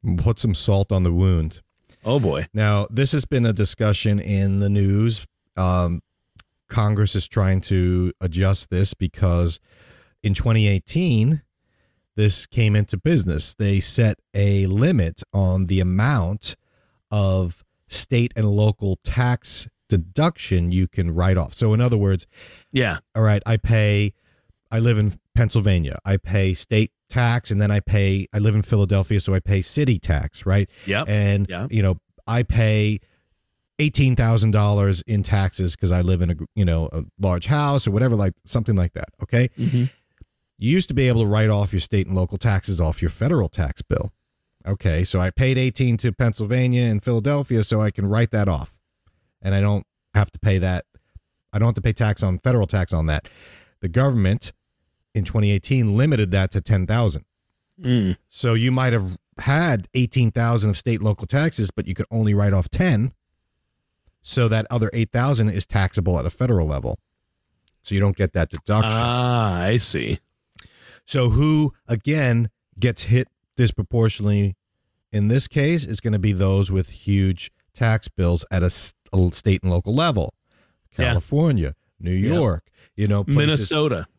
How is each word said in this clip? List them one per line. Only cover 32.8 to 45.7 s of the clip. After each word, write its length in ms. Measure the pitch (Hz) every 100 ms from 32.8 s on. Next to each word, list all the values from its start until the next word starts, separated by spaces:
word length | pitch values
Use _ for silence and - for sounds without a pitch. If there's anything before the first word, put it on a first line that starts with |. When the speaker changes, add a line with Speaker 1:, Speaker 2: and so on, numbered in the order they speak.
| 107 107 _ _ _ _ _ _ _ _
Speaker 1:
eighteen 340 | 151 - 135
thousand 360 | 123 117 113 110
dollars 500 | 107 104 104 98 92 -
in 160 | 107
taxes 500 | 95 101 95 - 92
'cause 160 | - 92
I 120 | 90
live 200 | 90 92
in 80 | 87
a, 40 | 80 80
you 100 | -
know, 240 | 92 82 80
a 100 | 80 - _
large 280 | 98 90 85
house 420 | 147 143 143 -
or 20 |
whatever, 240 | 101 127
like, 200 | 113 98 -
something 320 | - 120 110 101
like 160 | 87
that, 160 | - - _
okay? 260 | - 117 127 -
Speaker 2:
Mm-hmm. 260 | 120 123 123 _ _ _ - _ _ _
Speaker 1:
You 120 | 104
used 160 | 175 185
to 60 |
be 140 | 131 131
able 140 | 117
to 40 | 110
write 220 | 104 110
off 240 | 104 101
your 80 | 95
state 260 | - 104 90
and 80 |
local 220 | 92 92 -
taxes 420 | 117 98 - 90
off 200 | 80 76
your 60 | 85
federal 400 | - 120 170 87
tax 320 | - 76 -
bill. 300 | - - - - _ _ _ _ -
Okay, 340 | 98 - 80
so 140 | 90 95
I 120 | 90
paid 260 | - 131 127
eighteen 380 | 131